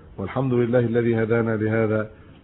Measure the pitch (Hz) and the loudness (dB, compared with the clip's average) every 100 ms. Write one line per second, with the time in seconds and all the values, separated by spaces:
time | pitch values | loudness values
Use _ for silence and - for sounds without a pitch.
0 | - - 92 131 135 120 120 123 117 120 | -18 -10 -6 -2 0 0 2 2 2 0
1 | 117 113 110 117 113 107 107 113 110 107 | 2 0 0 0 0 0 0 0 0 0
2 | 107 - - - | -4 -12 -20 -14